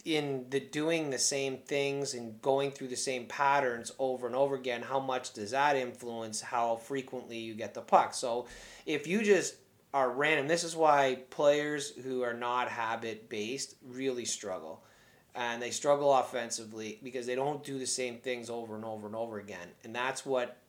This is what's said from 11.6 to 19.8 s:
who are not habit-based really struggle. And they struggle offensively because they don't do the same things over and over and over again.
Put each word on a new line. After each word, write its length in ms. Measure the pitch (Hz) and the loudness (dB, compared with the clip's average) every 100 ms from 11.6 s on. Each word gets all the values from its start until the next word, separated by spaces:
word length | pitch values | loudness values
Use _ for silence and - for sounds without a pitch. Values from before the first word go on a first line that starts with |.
| 147 147 143 | 2 -2 -6
who 320 | - 131 127 | -8 -4 -2
are 100 | 123 | -2
not 360 | 117 120 123 117 | -2 0 0 0
habit-based 1080 | 117 113 113 113 107 - 107 107 135 - - 131 | 0 -2 -2 -4 -8 -8 -6 -4 -4 -8 -12 -14
really 380 | 123 135 123 110 | -4 -2 -2 -4
struggle. 580 | - 104 90 78 - - - - _ _ 123 | -6 -4 -6 -8 -14 -18 -20 -20 _ _ -6
And 260 | 120 120 | -4 -2
they 80 | 120 | -4
struggle 440 | 113 147 143 143 | -2 4 4 6
offensively 880 | 135 120 123 117 - 110 110 110 107 | 6 4 -2 -4 -6 -8 -8 -8 -8
because 240 | 131 127 120 | -8 -6 -2
they 80 | 127 | 0
don't 280 | 139 143 | 0 -2
do 140 | 135 135 | -6 -6
the 80 | 127 | -4
same 320 | - 127 117 | -2 -4 -4
things 320 | 131 120 117 | -6 -6 -6
over 260 | 117 110 107 | -8 -8 -8
and 80 | |
over 220 | 110 110 104 | -8 -8 -8
and 100 | 110 | -6
over 220 | 113 107 | -6 -6
again. 320 | 101 92 87 - | -10 -12 -12 -16